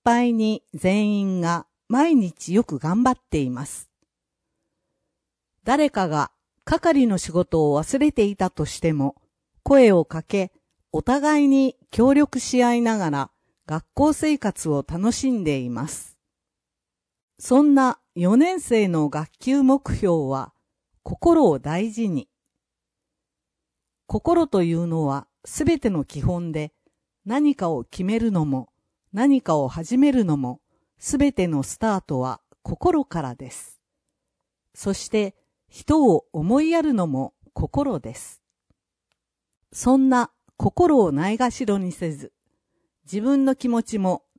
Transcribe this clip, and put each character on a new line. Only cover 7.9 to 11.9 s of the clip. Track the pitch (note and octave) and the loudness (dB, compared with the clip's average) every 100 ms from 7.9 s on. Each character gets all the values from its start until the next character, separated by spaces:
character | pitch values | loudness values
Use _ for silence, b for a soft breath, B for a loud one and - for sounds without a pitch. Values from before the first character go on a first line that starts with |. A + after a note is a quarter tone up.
| C4+ | 0
れ | D4+ | 0
て | C4 | 2
い | G#3 G3+ | 0 0
た | F#3 | -4
と | - D3+ | -4 -8
し | - | -4
て | E3 | -2
も、 | D3+ C3+ - _ _ _ _ | 0 -2 -6 _ _ _ _
声 | - C#4 A#3 | 2 6 8
を | F#3 D#3 | 6 2
か | D#3+ | -6
け、 | - G3+ F3+ _ _ _ _ | -4 -4 -4 _ _ _ _
お | D#3 | -6
互 | G3 C4+ D4 D4+ C#4+ | -2 0 2 2 4
い | |
に | C4+ C4 - _ | 4 2 -2 _